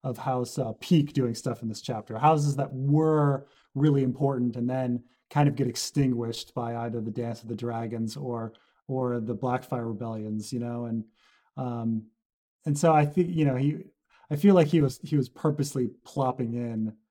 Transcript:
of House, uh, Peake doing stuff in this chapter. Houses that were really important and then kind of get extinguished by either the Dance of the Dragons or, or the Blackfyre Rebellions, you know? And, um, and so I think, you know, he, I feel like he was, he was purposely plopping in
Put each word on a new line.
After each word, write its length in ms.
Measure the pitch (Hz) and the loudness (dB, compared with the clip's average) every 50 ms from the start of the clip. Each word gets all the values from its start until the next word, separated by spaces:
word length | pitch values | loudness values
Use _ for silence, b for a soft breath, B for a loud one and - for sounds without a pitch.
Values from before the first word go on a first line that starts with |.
| - | -6
of 140 | 139 117 | -6 -8
House, 420 | - - 143 131 127 120 - - - | -4 -4 -4 -2 -2 -4 -4 -4 -4
uh, 140 | 127 113 110 _ | -4 -4 -6 _
Peake 320 | - - 180 156 143 143 - | 2 4 6 6 6 4 0
doing 200 | 143 127 120 113 | 0 0 0 -2
stuff 280 | - - - 117 - - | -4 -6 -8 -8 -6 -6
in 60 | 110 | -8
this 120 | 107 - | -8 -8
chapter. 360 | - - 123 107 - - 110 110 | -8 -8 -8 -8 -8 -10 -6 2
Houses 380 | 131 151 160 151 147 147 135 | 4 4 4 4 2 0 0
that 140 | 139 135 - 135 | -2 -4 -4 -4
were 720 | 131 135 143 147 156 156 156 156 151 147 143 139 135 b b b b b b b | -4 2 4 4 4 6 4 4 4 4 4 2 0 b b b b b b b
really 300 | 135 143 156 143 139 131 | 2 4 4 4 4 2
important 520 | 127 120 - 143 139 135 123 123 120 113 | 0 0 0 0 0 0 0 -2 -2 -2
and 120 | 120 120 123 | -2 -4 -2
then 320 | 127 131 131 123 123 120 b b b b b _ | -2 -2 -2 -2 -4 -4 b b b b b _
kind 160 | - 147 147 143 | 2 4 4 4
of 60 | 143 | 4
get 100 | - 131 | 2 -2
extinguished 880 | 120 117 - - - _ 147 139 127 123 117 117 117 113 - - - _ | -2 -2 -6 -8 -4 _ 2 2 2 2 0 -4 -4 -6 -8 -10 -10 _
by 220 | 131 117 117 120 | -8 -6 -6 -6
either 260 | 117 117 117 113 117 | -6 -6 -6 -6 -6
the 80 | 107 113 | -6 -6
Dance 320 | 107 123 117 117 117 113 | -6 -6 -6 -6 -6 -8
of 60 | - | -8
the 80 | 113 117 | -10 -8
Dragons 640 | 104 117 117 117 113 117 113 117 113 113 110 - | -6 -6 -6 -4 -4 -6 -6 -4 -4 -4 -6 -6
or, 360 | 147 143 127 120 113 113 113 b b b b b b b | -8 -8 -6 -6 -6 -8 -10 b b b b b b b
or 320 | - 135 131 127 123 120 120 | -6 -4 -2 -2 -2 -2 -2
the 140 | 110 110 120 | -4 -6 -6
Blackfyre 540 | 104 127 123 123 127 - - 135 120 117 | -4 -2 -2 -2 -4 -4 -6 -6 -6 -4
Rebellions, 680 | 117 110 101 120 113 110 110 107 107 107 107 104 - - | -6 -6 -6 -6 -8 -6 -6 -6 -6 -6 -6 -6 -6 -6
you 60 | 120 | -6
know? 260 | 117 120 120 120 120 | -6 -6 -6 -6 -6
And, 200 | 117 113 113 110 b b b b b b b b b b | -4 -6 -6 -6 b b b b b b b b b b
um, 460 | - 127 123 120 117 117 113 113 110 110 - _ _ _ _ _ _ _ _ _ _ _ | -8 -6 -6 -6 -4 -4 -2 -4 -4 -6 -10 _ _ _ _ _ _ _ _ _ _ _
and 120 | 156 147 | -2 0
so 160 | 147 175 165 156 | 4 4 6 6
I 120 | 151 147 | 6 4
think, 240 | 147 - 185 175 175 175 | 4 2 0 0 2 2
you 120 | 160 156 | 2 2
know, 100 | 143 131 | 2 2
he, 220 | 127 135 147 151 - - - _ _ _ b b b b b | 2 0 0 0 -2 -10 -16 _ _ _ b b b b b
I 60 | 151 | -4
feel 200 | 147 165 202 190 | 4 6 8 8
like 120 | 180 160 | 8 6
he 140 | 147 175 165 | 6 4 4
was, 180 | 147 135 - - - | 4 2 0 -6 -6
he 120 | - 156 | -2 0
was 140 | 143 127 - | 0 0 -2
purposely 580 | _ - - 156 151 147 139 143 - 135 123 113 - _ _ | _ -4 -2 -2 0 0 -4 -4 -2 -4 -4 -4 -6 _ _
plopping 500 | - - 143 135 127 123 - 127 113 117 | -10 -4 -2 -2 -2 0 -2 -4 -4 -4
in 420 | 120 120 117 113 110 110 107 107 _ _ _ | -6 -6 -4 -4 -4 -4 -4 -6 _ _ _